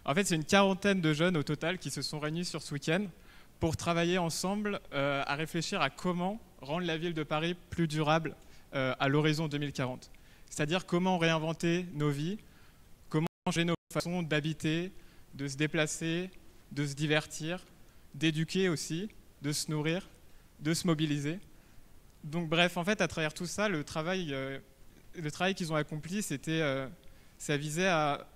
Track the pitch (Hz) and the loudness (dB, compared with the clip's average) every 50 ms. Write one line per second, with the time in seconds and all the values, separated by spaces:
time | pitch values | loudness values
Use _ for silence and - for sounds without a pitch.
0 | - - 143 196 196 175 175 160 147 - 202 196 202 190 190 180 - 202 196 190 | -2 0 2 2 2 2 2 0 2 4 6 6 6 6 4 2 2 2 2 4
1 | 160 156 151 147 170 185 180 151 135 - 147 - 165 165 185 - - 143 - 147 | 4 4 4 4 4 4 4 2 0 0 -2 -2 -2 -2 -2 -2 -6 -6 -6 -6
2 | 135 - 156 147 151 151 160 175 180 - - 151 - - 147 143 - 160 160 196 | -6 -6 -6 -4 -4 -4 -2 -2 -4 -4 -6 -8 -6 -6 -6 -4 0 2 2 2
3 | 214 175 - - - - - - - - - - 170 160 - - - 170 170 170 | 2 -2 -8 -14 -20 -20 -20 -20 -20 -20 -6 -2 -2 0 0 0 0 0 2 2
4 | 170 175 180 185 170 165 - - - 185 202 214 208 208 202 - - - - 139 | 2 2 2 2 2 0 0 -2 -2 -2 -2 0 -2 -2 -4 -4 -6 -4 0 0
5 | 139 143 139 139 - - 143 147 160 - - 165 156 - 202 180 143 135 - - | 2 2 2 0 0 0 -2 -2 -2 -2 -2 -4 -2 -2 0 2 2 2 0 0
6 | - 180 175 175 175 190 214 233 - - - - - 131 156 180 180 165 160 156 | -2 -2 0 0 0 -2 -4 -6 -10 -16 -20 -12 -6 -4 -2 -2 0 -2 -2 -2
7 | 170 175 165 156 147 - 156 151 165 170 180 - - - - 175 170 151 147 156 | -2 -2 -2 -2 -2 0 0 0 0 0 -2 -4 -8 -6 -2 0 0 2 2 2
8 | 151 151 160 165 160 - - - - - - - - - - 139 131 131 123 - | 4 4 4 4 2 -2 -8 -10 -16 -20 -20 -20 -12 -6 -2 0 0 0 0 2
9 | 139 135 139 151 151 156 151 156 165 151 143 147 147 143 - - 131 127 127 127 | 2 4 4 6 4 4 4 2 0 -2 -2 -2 -4 -4 -2 -2 -4 -4 -4 -8
10 | - - - - - - - - - - - - 151 147 175 180 - - 180 175 | -12 -18 -20 -20 -20 -20 -20 -20 -18 -8 -4 -2 0 0 0 -2 0 0 0 2
11 | 185 185 185 165 165 165 165 160 156 165 160 - 175 170 170 180 180 175 185 147 | 4 4 4 4 4 4 4 2 0 -2 -2 0 2 2 2 2 0 -4 -2 0
12 | 147 147 139 143 156 180 214 - - - - - - - - - - - - - | 0 0 2 0 -2 -4 -4 -6 -10 -16 -20 -20 -20 -20 -20 -20 -20 -20 -20 -20
13 | - - - 156 170 - _ _ - 180 - 170 170 175 165 - _ - - 151 | -6 -2 0 2 2 0 _ _ -4 -2 0 2 2 2 0 -2 _ -4 -4 -2
14 | - 170 180 180 165 143 156 151 147 160 151 - - 156 160 170 180 196 - - | -2 -2 -2 -2 0 0 0 0 0 0 -2 -2 0 0 0 0 -2 -4 -8 -14
15 | - - - - - - - - 139 139 135 139 151 151 - 160 151 151 - - | -20 -20 -20 -20 -20 -14 -10 -6 -6 -4 -2 0 0 2 2 2 0 0 -2 -4
16 | 165 165 165 175 185 185 - - - - - - - - 139 143 147 139 139 139 | -2 -2 -2 -2 -4 -6 -10 -16 -20 -20 -20 -20 -18 -8 -4 -4 -4 -2 -2 -2
17 | 156 147 151 151 - - - - 156 160 180 185 - - - - - - - - | 0 2 2 2 2 -2 -8 -8 -6 -6 -6 -6 -8 -14 -20 -20 -20 -20 -20 -20
18 | - - - 139 156 165 151 156 160 - - 185 190 180 160 143 - - 156 170 | -20 -16 -4 0 0 2 2 2 0 0 2 2 2 2 2 0 -2 -4 -4 -4
19 | 208 220 - - - - - - - 147 151 - - - 151 151 147 160 165 196 | -4 -6 -10 -14 -20 -20 -12 -6 -4 -4 -2 -2 -2 -2 -2 0 0 0 0 -2
20 | - - - - - - - - - - - - 143 156 170 - - 175 160 151 | -4 -8 -16 -20 -20 -20 -20 -20 -20 -20 -12 -4 -2 0 0 2 2 2 2 4
21 | 160 151 147 147 139 151 170 208 - - - - - - - - - - - - | 2 0 0 0 -2 -2 -4 -6 -8 -14 -20 -20 -20 -20 -20 -20 -20 -20 -20 -20
22 | - - - - - 147 156 175 170 151 170 170 175 175 - 180 165 196 214 202 | -20 -20 -20 -14 -10 -6 -4 -4 -2 2 4 4 4 4 2 0 0 0 2 2
23 | 180 156 - 165 156 151 - - 180 156 - 202 208 214 180 151 143 - - 160 | 0 0 0 -2 -4 -2 -4 -6 -8 -6 -2 -2 0 0 0 -2 -4 -4 -4 -4
24 | 156 175 190 190 175 147 139 135 135 135 135 135 - - - - - - - - | -2 -2 -2 -2 -2 -2 -2 -4 -4 -4 -6 -8 -12 -16 -20 -20 -20 -20 -20 -20
25 | - - - 175 156 147 - - 180 190 196 - 180 156 160 151 151 - 160 151 | -20 -16 -10 -6 -6 -6 -2 0 0 0 0 0 -2 0 0 0 0 -2 -4 -8
26 | - 160 190 214 - - 147 139 - 160 160 160 156 139 131 135 135 - - - | -6 -4 -4 -4 -2 -2 -4 -4 -2 -2 0 0 2 0 0 -2 -4 -6 -10 -14
27 | - - - - - - - - - - 147 143 151 151 151 175 185 190 170 156 | -18 -20 -20 -20 -20 -20 -18 -8 -4 -2 -2 0 -2 -2 -2 0 2 4 4 4
28 | 151 143 143 - - - - | 4 2 0 -2 -6 -12 -18